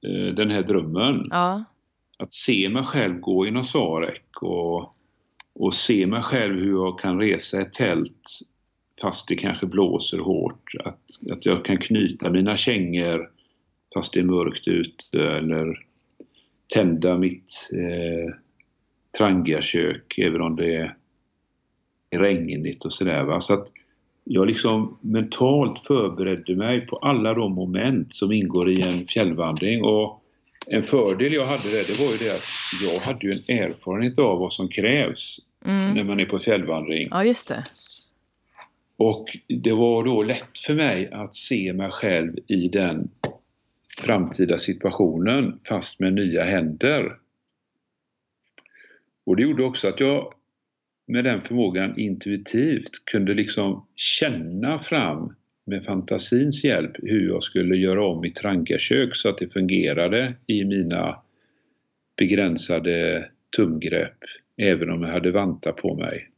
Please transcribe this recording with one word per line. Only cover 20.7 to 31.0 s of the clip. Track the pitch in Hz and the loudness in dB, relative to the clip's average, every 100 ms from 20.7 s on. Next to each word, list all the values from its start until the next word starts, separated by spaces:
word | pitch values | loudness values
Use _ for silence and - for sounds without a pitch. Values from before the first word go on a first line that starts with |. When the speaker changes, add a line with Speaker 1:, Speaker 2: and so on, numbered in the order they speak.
| 82 | -2
Speaker 1:
är | 80 - _ _ _ _ _ _ _ _ _ _ _ | -4 -10 _ _ _ _ _ _ _ _ _ _ _
regnigt | 87 98 92 82 73 76 69 78 | 0 2 2 -2 -4 -6 -6 -8
och | |
sådär, | - 90 76 | -4 -2 0
va? | 71 82 | 0 -2
Så | - | 2
att | 101 - - _ _ _ _ | 0 0 -18 _ _ _ _
jag | - 87 98 | -2 2 4
liksom | 110 120 110 107 - | 4 2 2 0 -6
mentalt | - 113 117 - 131 143 127 - | -2 0 0 2 4 4 2 -2
förberedde | - 139 101 87 95 92 - 92 | 0 2 2 0 -2 -2 -2 -2
mig | 110 123 120 | 2 0 -2
på | - | -4
alla | 143 131 110 | 0 2 2
de | 113 107 | 0 0
moment | 92 92 92 120 123 78 | -2 -2 0 2 0 -2
som | - 98 | -2 0
ingår | 107 92 90 90 | 2 2 2 4
i | 92 | 4
en | 92 90 87 | 2 0 -2
fjällvandring. | - 98 80 80 78 95 117 | 0 0 0 -2 0 0 2
Och | 107 107 107 - _ _ _ _ - | 2 2 2 -4 _ _ _ _ -2
en | 107 | -2
fördel | 107 139 | 2 4